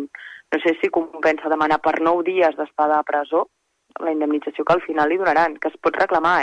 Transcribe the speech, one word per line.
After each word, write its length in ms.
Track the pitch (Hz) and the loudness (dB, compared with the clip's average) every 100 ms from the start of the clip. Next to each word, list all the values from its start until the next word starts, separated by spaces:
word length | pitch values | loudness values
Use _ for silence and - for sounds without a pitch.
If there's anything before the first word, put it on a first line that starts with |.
no 560 | 143 - - - _ 160 | -6 -12 -20 -20 _ -2
sé 120 | 165 165 | 0 0
si 100 | 392 | 0
compensa 640 | - 165 - 160 156 - | -2 -4 -2 0 0 0
demanar 280 | 147 156 156 | 0 2 2
per 140 | 160 156 | 0 0
nou 200 | 165 175 | 2 2
dies 320 | 170 185 165 151 | 2 2 2 2
d'estada 440 | 151 - 151 151 | -4 -2 0 2
a 40 | |
presó 440 | 147 151 143 165 208 _ _ _ _ - | 0 -2 -2 -2 -2 _ _ _ _ -8
la 120 | 170 | -4
indemnització 520 | 156 151 151 143 147 151 | -2 0 -2 -4 -4 0
que 80 | |
al 80 | 175 | 0
final 260 | - 160 151 | 0 -2 0
li 80 | 180 | 0
donaran, 360 | 190 156 165 151 | 2 2 0 -2
que 140 | 156 | -8
es 60 | - | -4
pot 160 | - - | -2 0
reclamar, 460 | - 175 170 175 | 0 2 2 2